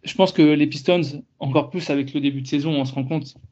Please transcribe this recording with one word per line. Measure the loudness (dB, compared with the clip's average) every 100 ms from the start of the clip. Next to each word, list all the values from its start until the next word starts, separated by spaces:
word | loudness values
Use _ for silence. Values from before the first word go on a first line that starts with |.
je | -8
pense | 2 2
que | 6
les | 6 6 2
Pistons, | 0 0 0 0 -6 -16 _
encore | 0 0 0
plus | -6 -2
avec | -4 -2
le | -2
début | -2 -4
de | -4
saison, | -4 -2
on | -2
se | -2
rend | -6
compte | -4 -4 -6 -18 -20